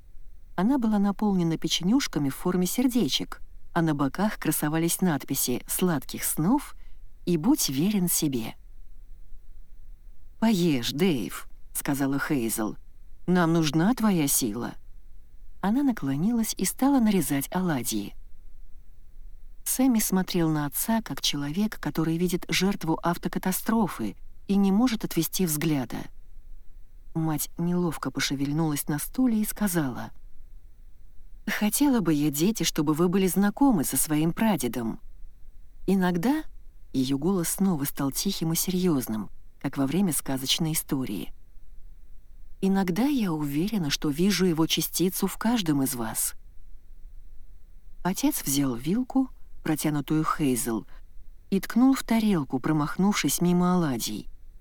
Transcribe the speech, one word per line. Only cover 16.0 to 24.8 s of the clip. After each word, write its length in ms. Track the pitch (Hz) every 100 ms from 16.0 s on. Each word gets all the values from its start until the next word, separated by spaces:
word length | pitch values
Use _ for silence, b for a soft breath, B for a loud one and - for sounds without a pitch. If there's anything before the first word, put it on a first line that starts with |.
| 139 139 196 240 220 -
и 80 | 190
стала 340 | - 269 277
нарезать 500 | 220 190 143 139 -
оладьи. 600 | 180 185 135 113 107 101 - - - - - - - - - - - - - - - -
Сэмми 300 | - 262 220
смотрел 500 | - 190 185 180 160
на 160 | 156 147
отца, 340 | - - 226
как 180 | - 139
человек, 580 | - 151 143 165 214 -
который 380 | - - 160 165
видит 260 | 180 175 -
жертву 500 | 160 190 202 160 160
автокатастрофы 1120 | 170 170 - - 185 185 - 226 190 - 202 - - - -
и 80 | 202
не 160 | 196
может 340 | 196